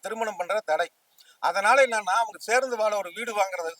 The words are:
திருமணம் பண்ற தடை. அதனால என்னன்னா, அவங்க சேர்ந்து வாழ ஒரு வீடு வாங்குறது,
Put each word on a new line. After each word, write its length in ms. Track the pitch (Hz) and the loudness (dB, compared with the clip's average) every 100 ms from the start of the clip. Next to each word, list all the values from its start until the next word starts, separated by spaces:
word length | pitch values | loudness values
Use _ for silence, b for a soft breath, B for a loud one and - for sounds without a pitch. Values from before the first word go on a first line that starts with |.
திருமணம் 380 | 196 220 220 185 | -12 -6 -6 -6
பண்ற 220 | 175 214 | -4 -4
தடை. 240 | - 156 170 _ _ b b b | -2 -2 -2 _ _ b b b
அதனால 340 | 165 185 208 269 | -2 2 4 6
என்னன்னா, 320 | 262 220 185 214 | 6 2 0 0
அவங்க 220 | 220 180 | 0 -6
சேர்ந்து 380 | - 247 262 226 | 0 0 2 0
வாழ 160 | 214 208 | 0 0
ஒரு 140 | 180 | -6
வீடு 200 | 175 240 | -8 -6
வாங்குறது, 360 | 208 190 185 165 - | -2 -2 -2 -8 -10